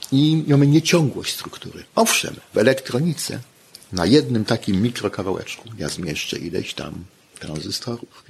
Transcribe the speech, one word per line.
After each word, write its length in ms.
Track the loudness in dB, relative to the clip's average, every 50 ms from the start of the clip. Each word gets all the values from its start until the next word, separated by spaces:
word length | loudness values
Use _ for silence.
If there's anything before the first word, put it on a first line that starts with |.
| -6 0
i 320 | 2 4 4 4 4 2 2 4
mamy 200 | 4 6 6 6
nieciągłość 680 | 6 4 4 2 2 0 0 0 -2 -4 -6 -8 -8
struktury. 500 | -8 -10 -14 -14 -16 -16 -16 -16 -16 -18 -4 0
Owszem, 400 | 2 2 2 2 0 -2 -4 -6 -10 -10 -2 0
w 40 | 4
elektronice 800 | 4 4 4 2 0 -4 -2 0 0 0 -2 -2 -4 -8 -8 -10 -12 -14 _ _ _ _ -20 -20 -16 -8 -2
na 120 | 0 4
jednym 400 | 6 6 6 6 4 0 0 2
takim 360 | 2 0 0 0 0 2 2
mikrokawałeczku 880 | 2 0 0 -2 -4 -4 -4 -4 -4 -4 -4 -4 -6 -10 -14 -14 -16 -16 -12 -8
ja 120 | -8 -8
zmieszczę 480 | -6 -6 -6 -6 -6 -6 -6 -6 -8 -8
ileś 360 | -8 -6 -6 -6 -6 -6 -8
tam 200 | -10 -10 -10 -12 -14 -14 -16 _ _ _ _ -20 -16
tranzystorów, 840 | -12 -10 -10 -8 -8 -8 -8 -8 -8 -8 -10 -10 -12 -16 -20 -20 -20